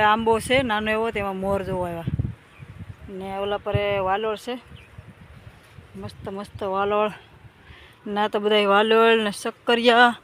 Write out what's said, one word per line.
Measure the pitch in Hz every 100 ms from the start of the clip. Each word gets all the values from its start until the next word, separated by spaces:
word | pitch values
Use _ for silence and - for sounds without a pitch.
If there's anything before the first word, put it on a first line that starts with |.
આંબો | 214 214 226 220
છે | - 254
નાનો | 254 214 214
એવો, | 214 226
તેમાં | 226 202 190
મોર | 190 196
જોવા | 190 185 180
આવ્યા. | 170 165 - - - _ - - - - - -
ને | 190 190 190
ઓલા | 202 202
પર | 208 202
એ | 202 202
વાલોળ | 185 202 220 208
છે, | - 247 - - - - - - - - - - - - -
મસ્ત | 190 202 - -
મસ્ત | 196 202 -
વાલોળ. | 202 190 202 208 214 - - - - _ - - - _
ના | 208 208 214
તો | 214
બધાય | 208 214 202
વાલોળ | 202 220 220 226 226
ને | 214
શક્કરિયા | 196 226 - - 233 240 233 247 233